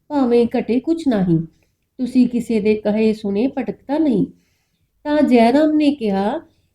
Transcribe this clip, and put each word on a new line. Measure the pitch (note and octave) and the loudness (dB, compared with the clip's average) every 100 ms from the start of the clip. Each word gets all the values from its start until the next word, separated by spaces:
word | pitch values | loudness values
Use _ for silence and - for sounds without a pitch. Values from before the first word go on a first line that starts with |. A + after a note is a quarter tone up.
| - | -8
ਭਾਵੇਂ | D4 B3 A#3+ A#3 B3 | -2 2 2 2 -2
ਘਟੇ | A#3 A#3+ | -2 -2
ਕੁਛ | D#4+ E4 C#4 | -2 -2 -2
ਨਹੀਂ, | A3 F#3 E3 E3 _ _ _ _ - | 0 0 0 -2 _ _ _ _ -10
ਤੁਸੀਂ | B3 B3+ A#3+ | -2 0 0
ਕਿਸੇ | A#3+ A#3 A3 | 0 -2 -2
ਦੇ | G#3 | 0
ਕਹੇ | G#3+ G#3 G#3 A3 | -2 -2 0 0
ਸੁਣੇ | G#3+ G3+ G3 C4 | -2 -4 -2 -2
ਭਟਕਦਾ | C4+ A#3+ G3 - D4 | -4 -8 -10 -6 -2
ਨਹੀਂ।" | D#4 G#3 C#3 - _ _ _ _ _ _ | 0 0 -2 -8 _ _ _ _ _ _
ਤਾਂ | D4 D4+ | -4 0
ਜੈ | B3 A#3+ A#3 | 4 4 4
ਰਾਮ | C4+ D#4 | 4 2
ਨੇ | D4+ D4 | 2 2
ਕਿਹਾ, | C#4+ A3 F#3+ G3+ D4+ - _ _ | 0 -2 -2 -2 -4 -10 _ _